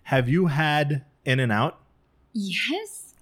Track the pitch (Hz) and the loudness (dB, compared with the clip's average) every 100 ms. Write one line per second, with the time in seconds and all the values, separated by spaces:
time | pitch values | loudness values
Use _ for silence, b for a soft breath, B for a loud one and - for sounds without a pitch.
0 | - 135 123 165 180 143 156 147 147 143 | -2 0 2 2 2 2 0 0 0 -2
1 | - _ 135 131 123 107 139 - _ _ | -6 _ -2 0 2 2 0 -4 _ _
2 | _ _ _ 220 196 170 240 359 440 - | _ _ _ -8 -6 -4 -4 -4 -6 -14
3 | - - | -20 -12